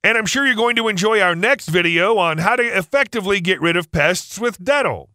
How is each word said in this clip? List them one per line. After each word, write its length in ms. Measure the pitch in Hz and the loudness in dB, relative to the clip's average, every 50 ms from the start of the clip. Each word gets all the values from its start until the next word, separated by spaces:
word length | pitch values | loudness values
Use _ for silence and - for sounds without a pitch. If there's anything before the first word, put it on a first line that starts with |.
| - | 2
And 120 | 208 226 | 2 2
I'm 100 | 226 220 | 2 0
sure 200 | - - 269 277 | 0 -2 0 0
you're 80 | 269 247 | 0 0
going 220 | 214 226 240 240 | 0 0 0 0
to 100 | 233 226 | 0 0
enjoy 340 | 220 208 180 185 214 220 214 | 0 -2 0 0 2 2 2
our 140 | 190 180 175 | 2 2 2
next 320 | 170 185 233 277 - - | 0 0 0 0 0 -2
video 500 | - 156 180 175 170 170 165 175 208 226 | -2 0 0 0 2 2 2 2 2 2
on 220 | 208 180 165 156 160 | 2 2 0 0 0
how 160 | 165 202 240 | 0 0 0
to 80 | 240 | 0
effectively 760 | 240 240 190 190 170 _ - 277 269 208 - 233 190 190 202 196 | 0 -2 -2 -4 -4 _ -2 -2 -2 0 -4 -6 -2 0 -2 0
get 200 | 170 185 185 135 | 0 0 -2 0
rid 160 | 151 170 165 | 0 0 0
of 140 | 175 170 _ | 0 -4 _
pests 480 | - 165 147 160 185 180 - - - 190 | -2 0 2 2 0 -2 -6 -12 -10 -4
with 200 | 226 240 - - | -4 -4 -4 -4
Dettol. 480 | 180 254 285 285 262 180 117 82 69 _ | -2 0 0 0 0 -2 -4 -6 -12 _